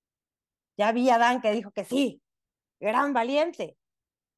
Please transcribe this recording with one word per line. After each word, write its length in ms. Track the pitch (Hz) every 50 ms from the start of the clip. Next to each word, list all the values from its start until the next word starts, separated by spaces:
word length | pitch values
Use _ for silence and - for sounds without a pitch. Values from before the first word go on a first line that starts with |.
| _ _ _ _ _ _ _ _ _ _ _ _ _ _ _ -
Ya 120 | 202 220 226
vi 180 | 240 247 262
a 80 | 233 233
Dan 240 | 233 240 247 254 247
que 100 | 214 208
dijo 180 | 233 202 202
que 140 | - 208 185
sí. 380 | - 247 277 277 220 - - _ _ _ _ _ _ _ _ _ _ _ _
Gran 320 | - 208 220 254 277 285 277
valiente. 640 | 233 226 247 277 294 320 339 - - 185 156 - _ _ _ _ _ _ _ _ _ _ _ _